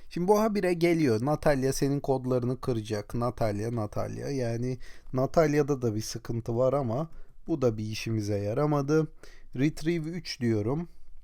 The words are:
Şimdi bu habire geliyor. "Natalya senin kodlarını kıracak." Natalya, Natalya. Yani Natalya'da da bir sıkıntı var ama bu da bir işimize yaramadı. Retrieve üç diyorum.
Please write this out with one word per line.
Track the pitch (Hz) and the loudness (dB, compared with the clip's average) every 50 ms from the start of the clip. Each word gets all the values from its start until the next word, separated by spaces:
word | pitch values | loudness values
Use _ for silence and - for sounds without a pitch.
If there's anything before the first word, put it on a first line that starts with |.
| - - | -14 -8
Şimdi | - 160 175 180 | -4 0 4 4
bu | 208 208 | 4 4
habire | 214 226 202 208 180 180 | 4 2 2 2 2 2
geliyor. | 180 165 165 175 170 165 156 131 110 107 120 | 2 4 4 4 4 4 4 4 4 2 2
"Natalya | 143 151 - - 156 147 131 131 131 | 0 0 2 4 2 4 4 2 0
senin | 131 - 147 139 143 143 | 2 2 0 0 0 0
kodlarını | - - 135 131 127 127 127 127 120 123 131 127 | 2 0 0 0 0 0 0 2 2 0 -2 -2
kıracak." | - - 123 110 104 110 110 104 104 - - | -2 -2 -2 -2 -2 -4 -4 -6 -4 -4 -4
Natalya, | 120 117 123 123 - 117 107 104 101 107 117 120 | -2 -2 -2 0 0 0 0 0 -2 -2 -2 -2
Natalya. | 113 107 104 - 107 107 104 107 110 117 135 | -4 -4 -4 -4 -4 -4 -4 -6 -6 -6 -4
Yani | 143 135 123 113 117 117 123 127 127 - - - - - - - | -4 -2 -2 -2 -2 -2 -2 -4 -4 -6 -8 -10 -12 -12 -10 -4
Natalya'da | - 127 131 135 - 175 160 147 147 151 147 139 147 127 | -2 0 0 4 4 4 6 6 4 4 2 2 0 0
da | 120 117 104 | 0 0 0
bir | 110 | 0
sıkıntı | 110 - - 117 - - 117 117 117 - 117 | -4 -4 -8 -8 -6 -6 -4 -4 -4 -2 0
var | 117 127 131 | 2 2 4
ama | 127 143 139 117 110 135 165 - - - - - - - - | 2 2 0 0 -2 -2 -2 -4 -8 -10 -12 -12 -14 -12 -6
bu | - 165 147 | -4 -2 2
da | 127 120 110 | 2 2 2
bir | 107 110 | 0 -4
işimize | 107 107 - - 117 113 110 104 101 104 101 | -6 -6 -6 -4 -2 -2 -2 0 0 -2 -2
yaramadı. | 101 101 110 135 147 151 147 143 139 139 156 160 156 151 - - - - - - - - - | -2 -2 0 0 2 2 2 2 2 4 4 4 2 0 -4 -12 -16 -16 -16 -16 -14 -8 -2
Retrieve | 127 139 156 151 - 151 160 175 170 151 160 | 0 2 2 0 0 -2 0 0 0 -2 -4
üç | 175 175 160 - - - | -6 -8 -8 -8 -6 -2
diyorum. | 120 117 113 107 101 113 135 160 175 - - - - - - - | 0 2 2 2 0 0 -2 -2 -4 -6 -10 -12 -12 -10 -10 -12